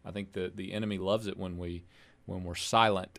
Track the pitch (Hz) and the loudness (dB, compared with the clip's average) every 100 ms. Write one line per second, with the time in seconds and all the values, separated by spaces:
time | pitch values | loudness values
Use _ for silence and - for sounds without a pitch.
0 | - 101 98 98 92 101 92 104 110 98 | -10 -8 -6 -6 -6 -6 -6 -4 -2 0
1 | 95 113 104 - 92 87 87 87 - - | 2 2 0 -6 -6 -6 -6 -8 -10 -20
2 | - _ - 92 87 90 - 113 113 95 | -20 _ -8 -6 -6 -6 4 6 8 6
3 | 92 | -2